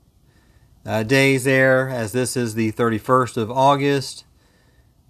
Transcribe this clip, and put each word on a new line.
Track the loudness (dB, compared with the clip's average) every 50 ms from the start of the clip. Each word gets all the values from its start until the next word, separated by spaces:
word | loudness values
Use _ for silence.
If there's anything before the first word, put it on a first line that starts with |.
| _ _ _ _ _ _ _ _ _ _ _ _ _ _ _ _ -10
uh, | -6 -4 -4
days | -2 0 2 2 4 2 2 2
there, | 2 2 2 4 4 4 4 2 0 -2
as | -4 -6 -6 -4
this | -2 -4 -4 -2 -2
is | -4 -4 -4 -2
the | -2 -2 -2
thirty-first | -2 -2 -2 -2 -2 -2 0 2 2 2 2 0 -4
of | -6 -6 -4
August, | 0 2 2 4 4 2 2 0 -2 -2 -4 -8 -14 -16 -20 _ _ _ _ _ _ _ _ _ _ _ _ _ _ _ _